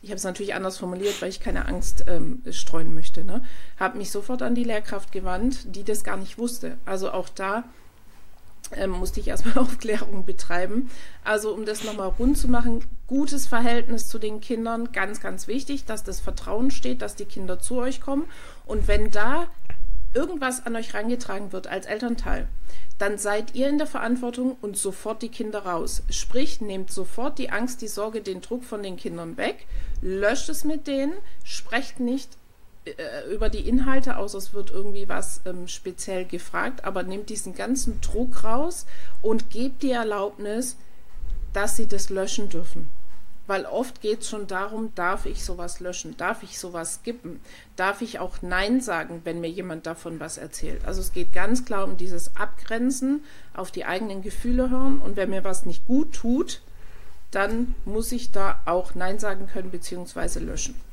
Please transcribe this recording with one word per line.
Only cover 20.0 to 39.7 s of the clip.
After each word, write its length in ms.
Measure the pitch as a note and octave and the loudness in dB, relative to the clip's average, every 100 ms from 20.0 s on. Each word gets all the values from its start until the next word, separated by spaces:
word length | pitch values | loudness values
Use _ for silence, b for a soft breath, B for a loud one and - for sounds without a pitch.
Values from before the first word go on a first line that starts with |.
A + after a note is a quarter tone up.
| - | 6
irgendwas 520 | B3 D#4 F4+ C4 B3+ - | 4 2 -4 -6 -6 -8
an 100 | A#3 | -6
euch 180 | A3+ | -6
herangetragen 580 | G#3 G#3+ B3 B3 G3 G3+ | -4 -4 -4 -4 -8 -8
wird 160 | F#3 - | -10 -10
als 180 | F#3+ F#3+ | -12 -10
Elternteil, 640 | G#3 - - - F#3+ - - B B B - | -10 -6 -6 -6 -8 -8 -4 B B B 0
dann 200 | G3+ G#3 | -2 -4
seid 380 | G3+ G#3 A3 - | -6 -4 -4 -4
ihr 140 | C4+ | -2
in 80 | D4 | -2
der 100 | D4 | -4
Verantwortung 720 | - A3+ B3 B3 B3 B3+ B3+ | -6 -6 -6 -6 -8 -8 -8
und 160 | G#3 G3 | -12 -10
sofort 440 | G3+ F#3+ G#3+ A3+ | -10 -10 -10 -10
die 80 | A3+ | -10
Kinder 300 | - G#3+ G#3 | -10 -10 -10
raus. 440 | G3 E3+ D#3+ - - | -8 -8 -4 -4 -4
Sprich, 520 | - - A#3+ D4 - | -4 0 4 4 2
nehmt 300 | G#3+ F#3+ F#3+ | -2 -4 -2
sofort 460 | - G3+ - B3+ D4 | 0 0 0 -2 -2
die 120 | B3+ | -4
Angst, 320 | - B3 B3 | -4 -6 -8
die 60 | A3 | -12
Sorge, 340 | G3+ G#3+ A3 | -10 -10 -10
den 200 | G#3 F#3 | -12 -12
Druck 220 | - B3 B3 | -10 -12 -10
von 180 | G#3 | -12
den 140 | G3+ F3+ | -10 -10
Kindern 400 | G#3 E3+ E3 E3 | -10 -12 -12 -8
weg, 280 | - - - B B B | -8 -8 -8 B B B
löscht 480 | - F#3+ G3+ C4+ - | -6 -4 -2 -2 -2
es 140 | D4+ D4+ | 0 0
mit 220 | D4+ C#4+ | -2 -4
denen, 260 | C#4 C#4 F#4 B B | -6 -4 -4 B B
sprecht 560 | - - - A#3 - - | -2 -2 -2 -4 -6 -8
nicht, 380 | B3 C4 - - _ _ - - - | -8 -8 -10 -20 _ _ -20 -20 -20
äh, 460 | - D#3+ - - | -16 -14 -14 -10
über 160 | G#3+ G#3+ | -4 -2
die 200 | - - | -2 -2
Inhalte, 480 | B3+ B3+ C4+ C4+ - | 2 6 6 6 4
außer 200 | G3 G3 | 0 -4
es 160 | - | -2
wird 180 | G3+ - | 2 4
irgendwie 360 | - G3+ G3 G3 | 4 4 4 4
was, 340 | - - - F#3+ | 2 2 0 -2
ähm, 220 | F3+ F3+ | -6 -10
speziell 580 | - F#3+ F3+ - F#3+ F3 | -12 -14 -12 -8 -6 -6
gefragt, 580 | E3+ - F3 G3 F3 | -6 -6 -6 -6 -6
aber 200 | - F#3+ | -6 -6
nehmt 260 | F3 G3 G#3 | -8 -10 -10
diesen 260 | G#3 - F#3 | -12 -12 -12
ganzen 460 | G3+ C4+ B3 A3+ | -6 -2 -2 -2
Druck 420 | - G#3+ B3 - | -4 -2 2 6
raus 420 | A3 A#3 - - - B B B | 6 6 2 -2 -2 B B B
und 280 | - - - | 4 4 2
gebt 340 | - C4 | 0 -2